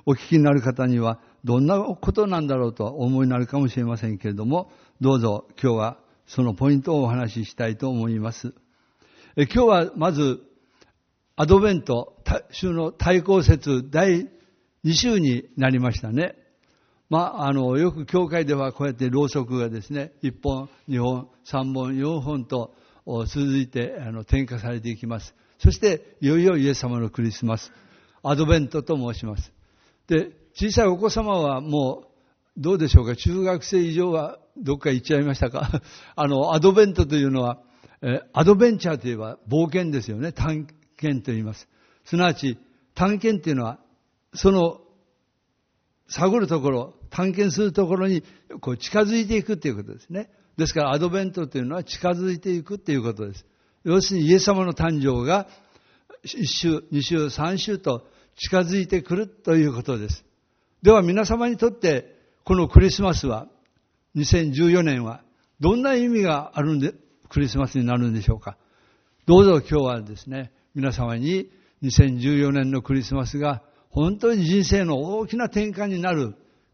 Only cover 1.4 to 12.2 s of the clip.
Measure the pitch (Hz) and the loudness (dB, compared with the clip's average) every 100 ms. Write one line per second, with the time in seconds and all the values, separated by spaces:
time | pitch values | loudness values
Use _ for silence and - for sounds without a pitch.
1.4 | 120 123 143 196 240 180 - - 208 175 | 0 2 2 2 -2 -4 -2 0 0 0
2.4 | 147 131 120 117 107 147 123 131 131 123 | 0 0 -2 -2 -6 -2 0 2 2 2
3.4 | 120 139 131 127 117 113 113 101 107 101 | 0 0 0 0 -4 -2 -4 -4 -6 -4
4.4 | 110 165 185 - _ - 131 135 113 104 | -2 -2 -4 -14 _ -2 2 2 2 -2
5.4 | - - 131 113 110 - _ _ - - | -8 -2 0 0 -2 -6 _ _ -8 -2
6.4 | 123 95 135 139 170 151 123 123 117 113 | -2 0 2 2 2 0 0 -2 -4 -6
7.4 | 104 - 113 110 131 123 113 110 110 117 | -8 -6 -6 -4 -4 -2 -2 -2 -4 -8
8.4 | 120 - _ _ _ _ _ _ - - | -12 -14 _ _ _ _ _ _ -8 -2
9.4 | 147 240 233 185 165 - 170 147 139 123 | 0 4 4 4 2 -2 -2 2 0 -2
10.4 | - _ _ _ _ _ _ _ _ - | -8 _ _ _ _ _ _ _ _ -2
11.4 | 151 196 208 175 - 120 - - | 6 6 6 0 -2 -4 -6 -8